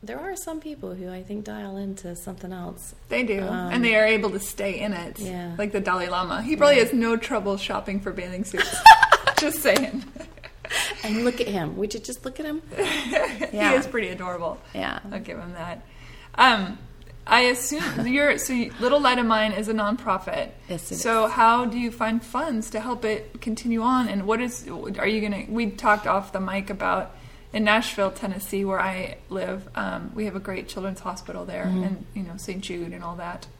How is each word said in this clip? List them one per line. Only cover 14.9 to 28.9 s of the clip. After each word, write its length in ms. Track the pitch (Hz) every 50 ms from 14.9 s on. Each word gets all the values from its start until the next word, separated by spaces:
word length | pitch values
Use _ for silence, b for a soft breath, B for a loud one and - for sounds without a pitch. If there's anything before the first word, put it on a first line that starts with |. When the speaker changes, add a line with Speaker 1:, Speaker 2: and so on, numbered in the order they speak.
| - - - 202
Speaker 2:
I'll 80 | 202 -
give 180 | - - 175 -
him 140 | 165 175 180
that. 280 | 175 165 175 170 - - B B B B B B B B B B
Um, 440 | - 240 262 233 214 190 175 - - - - - - - - - - -
I 180 | - - 240 247
assume 400 | 247 254 247 - - 294 302 - 302 -
<laughs> 80 | - - 240
you're, 280 | 254 285 285 294 254
so 160 | 214 - - 262
you, 200 | 247 233 - - -
Little 180 | 208 247 269 294
Light 180 | 285 254 247 247
of 60 | 240
Mine 260 | 226 226 220 214 214 202
is 160 | 190 214 208
a 40 | 226
nonprofit. 760 | 220 208 202 208 - - 226 190 190 - - - - - - - - - -
Speaker 1:
Yes, 220 | 180 165 - -
it 60 | 180
Speaker 2:
So 300 | 165 - 233 226 226 220
Speaker 1:
is. 60 | 220 226
Speaker 2:
how 340 | 247 226 226 226 240 247
do 120 | 240 214 240
you 140 | 247 233 220
find 280 | - 226 220 226 233
funds 480 | - - - 247 302 330 262 220 214 -
to 100 | - 214
help 240 | 214 247 247 233 -
it 360 | 220 214 208 214 - - 233
continue 400 | - 240 220 220 - 240 226 226 226
on? 260 | 247 262 254 247 214
And 180 | 196 202 190
what 140 | 196 220 226
is, 260 | 247 247 240 - - - - 165 - - 196 190
are 80 | -
you 140 | 196 220 220
gonna, 240 | 208 208 202 185 - -
we 220 | 214 233 233 208
talked 380 | 196 - - 226 208 208 - 226
off 240 | 190 196 196 196 -
the 80 | 190
mic 280 | 190 185 190 196 196 196
about 460 | 208 196 202 185 180 185 - - B B B B B B B B -
in 100 | 214 220
Nashville, 480 | 208 208 226 233 - - - 196 190
Tennessee, 540 | 196 - - 196 190 202 - - - 196 196
where 160 | 196 190 185
I 380 | 185 190